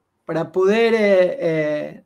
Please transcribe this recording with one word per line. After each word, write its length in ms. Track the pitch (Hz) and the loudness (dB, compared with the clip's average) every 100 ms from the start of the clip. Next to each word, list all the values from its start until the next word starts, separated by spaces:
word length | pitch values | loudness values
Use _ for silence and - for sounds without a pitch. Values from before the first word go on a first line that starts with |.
| _ _ - | _ _ -8
para 180 | 160 | -6
poder, 500 | 160 185 190 220 233 | -4 0 2 2 2
eh, 440 | 220 202 190 180 - | 2 2 4 2 0
eh, 600 | 170 160 151 151 147 - | -2 -2 -2 -4 -8 -14